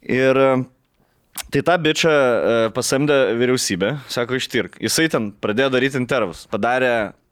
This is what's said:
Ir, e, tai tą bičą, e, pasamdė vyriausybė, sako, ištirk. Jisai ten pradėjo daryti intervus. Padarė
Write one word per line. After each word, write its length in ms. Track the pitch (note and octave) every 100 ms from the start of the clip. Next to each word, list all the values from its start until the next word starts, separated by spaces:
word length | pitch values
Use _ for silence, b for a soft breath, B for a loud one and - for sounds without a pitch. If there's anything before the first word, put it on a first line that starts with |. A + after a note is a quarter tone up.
Ir, 340 | - B2+ C3 C3
e, 280 | C3+ C3 B2+ _ _ _ _ _ _ - -
tai 100 | C#3+
tą 140 | C3+ F3
bičą, 340 | D#3 D#3 E3
e, 580 | D3+ B2+ A#2 E2 A#2 A2+
pasamdė 460 | G#2+ A#2+ C3+ D3 C#3+ B2+ A#2
vyriausybė, 560 | B2 B2+ - F#2 G2 D3 B2+
sako, 280 | - A#2+ B2+
ištirk. 420 | - B2 F#2 -
Jisai 300 | A2 - D#3+
ten 220 | D#3+ G#2+
pradėjo 400 | G2 A2 G#2+ C3+
daryti 260 | B2+ C3+ C3
intervus. 480 | B2 C3+ G#2 D#2+ -
Padarė 680 | A2 A2 B2+ B2+ A#2 G2+ - _